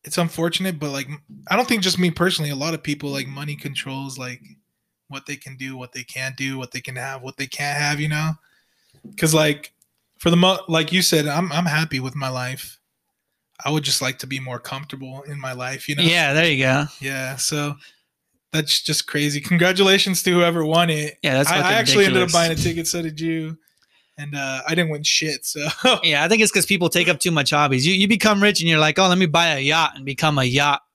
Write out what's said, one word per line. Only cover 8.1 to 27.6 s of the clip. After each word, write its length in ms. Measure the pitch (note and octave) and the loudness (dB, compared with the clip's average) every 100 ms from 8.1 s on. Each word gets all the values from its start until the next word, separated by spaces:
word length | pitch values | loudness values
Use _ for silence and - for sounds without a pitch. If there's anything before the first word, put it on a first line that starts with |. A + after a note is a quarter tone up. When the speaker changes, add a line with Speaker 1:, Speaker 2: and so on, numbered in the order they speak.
| D3+ D#3 D#3+ _ _ _ _ _ _ - - | -2 -2 -4 _ _ _ _ _ _ -20 -2
Speaker 1:
'Cause, 160 | D#3+ | 2
like, 400 | D#3 D3+ C#3+ - _ _ _ _ _ | 4 2 0 -10 _ _ _ _ _
for 100 | E3+ | 2
the 80 | E3+ | 6
mo-, 280 | F#3 F#3+ - | 6 2 0
like 240 | E3 D3+ | 0 2
you 80 | F#3 | 0
said, 240 | E3+ D#3+ D3 | 2 2 2
I'm, 240 | D3 F3+ | -2 -2
I'm 160 | D3 F3 | -2 0
happy 320 | D3+ D#3+ C3 | 0 -2 -4
with 140 | C3 | -6
my 140 | C#3+ C3+ | -6 -6
life. 500 | B2+ B2+ C3 - - _ _ _ _ _ _ _ - | -6 -6 -10 -14 -20 _ _ _ _ _ _ _ -8
I 60 | C#3 | -2
would 140 | D#3 | -2
just 180 | C#3 - | 0 -2
like 160 | C3 C3 | -2 -6
to 80 | C3 | -10
be 120 | C3+ | -10
more 200 | C3 A#2+ | -8 -12
comfortable 600 | - C3+ D3 C3+ C3 C3+ | -10 -12 -12 -14 -14 -16
in 180 | C#3+ C#3+ | -14 -10
my 120 | C3 | -10
life, 360 | B2+ B2+ C3 - | -8 -8 -8 -6
you 60 | |
know? 80 | C#3+ | 2
Speaker 2:
Yeah, 320 | E3 E3+ D3 | 4 4 2
there 160 | D3 E3+ | 2 2
you 120 | C3+ | 4
go. 240 | C3 C3+ D3 - | 2 2 0 -6
Speaker 1:
Yeah, 360 | C3+ C3+ C3 C3+ | -8 -8 -8 -4
so 400 | - D3+ D3 D3 - _ _ _ _ _ _ | -4 -2 -4 -8 -16 _ _ _ _ _ _
that's 300 | D#3 D3 - | -4 0 -2
just 240 | - D3+ - | 0 -4 -2
crazy. 340 | D3 D3 C#3+ | -2 -2 -2
Congratulations 840 | C3 F3 F3 F#3 G3 G3 G3 F3+ | 0 4 4 4 4 4 2 0
to 60 | F#3+ | 2
whoever 320 | F3 E3+ E3+ | 4 4 2
won 280 | D#3 E3 E3+ | 2 2 2
it. 260 | D#3 D3+ - | 0 -4 -4
Speaker 2:
Yeah, 100 | C#3+ | 0
that's 140 | C3 C#3+ | 2 2
Speaker 1:
I, 80 | F#3 | 2
I 40 | |
Speaker 2:
fucking 140 | F3+ G#3+ | 2 2
Speaker 1:
actually 260 | G#3+ G#3 | 4 4
ended 180 | F#3+ F#3+ | 4 4
up 40 | F3 | 2
Speaker 2:
ridiculous. 60 | E3+ E3 | 2 2
Speaker 1:
buying 40 | |
a 20 | D#3+ | 0
ticket, 240 | E3+ E3 E3 | -2 -2 -4
so 140 | F3 | -4
did 180 | E3 D3+ | -6 -4
you. 380 | E3 D#3+ D#3 D#3+ _ _ _ _ _ - | -4 -4 -6 -10 _ _ _ _ _ -16
And, 160 | C#3+ | -10
uh, 260 | C#3+ C3+ C3 D3 | -8 -6 -6 -2
I 60 | |
didn't 160 | E3 E3 | 0 0
win 140 | D3 | -2
shit, 420 | D3+ - D#3 C3+ - | -2 0 -2 -4 -8
so. 220 | D3+ D3+ - | -6 -6 0
<laughs> 180 | B3+ A3+ | 2 2
Speaker 2:
Yeah, 200 | E3+ D3 | 2 2
I 60 | E3 | 2
think 140 | A3 | 4
it's 100 | G#3+ | 4
'cause 140 | G3 - | 2 2
people 240 | G3 E3+ | 2 2
take 180 | F3 E3+ | 2 2
up 100 | D#3+ | 2
too 120 | F#3 | 2
much 180 | D#3+ C#3 | 0 2
hobbies. 360 | D3+ | 2